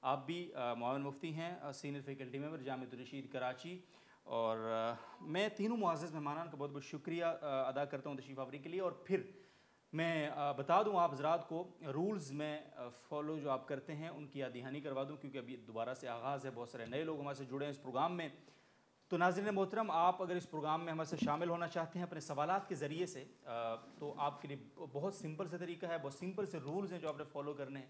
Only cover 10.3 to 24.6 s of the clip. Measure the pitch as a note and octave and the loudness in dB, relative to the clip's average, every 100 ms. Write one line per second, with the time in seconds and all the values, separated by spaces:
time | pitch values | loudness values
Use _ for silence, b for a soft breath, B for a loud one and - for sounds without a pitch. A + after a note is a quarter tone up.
10.3 | C#3+ C#3+ D3+ D#3+ F3 G#3+ F#3+ E3+ C#3 D3 | 2 0 2 6 8 8 6 4 4 4
11.3 | E3+ - E3 F3+ - D3 C3+ F#3 G#3 C#3 | 4 2 -4 -4 -8 -4 2 2 2 -2
12.3 | C#3+ D3+ D3+ - - B2 A#2+ - D3+ D3+ | -2 -2 -4 -8 -10 -10 -10 -6 -4 -2
13.3 | D#3+ D3 C3 C3 C#3 - D3+ D#3+ E3 C#3+ | -2 2 0 2 -4 -4 -6 -6 -8 -8
14.3 | C#3 C3 B2 B2+ C#3 C#3+ C3+ C#3 D3+ C#3 | -4 -4 -4 -4 -4 -2 -2 -2 -4 -6
15.3 | C3 A#2+ B2+ A2 A2+ A2+ B2+ B2 A#2 B2 | -6 -6 -10 -6 -2 -2 -2 -4 -2 -2
16.3 | C#3 C3 A#2 A#2+ B2+ A2+ C3 D#3+ D3+ C#3 | -2 -4 -6 -6 -6 -2 -2 0 -2 -2
17.3 | C3 C3 C3+ C#3+ C#3 C3 B2+ D#3+ F3 D#3+ | -4 -4 -2 -2 -4 -2 4 4 2 -4
18.3 | - B B B B B _ _ F3 F3+ | -8 B B B B B _ _ 6 8
19.3 | F3+ G#3 G3 F#3+ G#3+ G#3+ E3 F3 F#3 F#3 | 6 4 4 4 4 4 8 8 8 2
20.3 | F3+ F3 D#3 D3+ D#3+ E3+ D#3+ D#3 D#3 B2+ | 0 0 -2 2 2 2 0 0 2 2
21.3 | D3 E3+ E3+ E3+ E3+ D#3+ F3+ F3 D#3 C#3+ | 4 2 0 0 0 -2 -2 -2 -4 -4
22.3 | C#3+ D3+ F#3+ G3 D#3 C#3+ D3+ F3+ C3 C3+ | 2 4 4 2 -2 -2 0 -2 -4 -12
23.3 | - - A#2 A2+ A2+ - - D3 C#3+ D3 | -14 -6 -2 0 -2 -6 -8 -6 0 0
24.3 | C#3+ D3 C#3 | 0 -8 -8